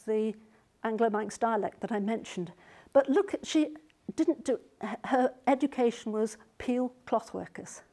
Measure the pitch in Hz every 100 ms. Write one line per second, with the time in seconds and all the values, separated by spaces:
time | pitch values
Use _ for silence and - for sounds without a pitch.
0 | - 220 220 208 - _ _ _ 226 220
1 | 226 214 208 - 226 220 - - - 214
2 | 196 226 - - 170 - - - - 277
3 | 269 262 403 - - 320 302 - _ _
4 | - - 320 311 - 247 - _ - 214
5 | - 254 254 - - 262 285 - 240 233
6 | 226 214 220 - - _ - 247 254 -
7 | - 220 - - - - - - -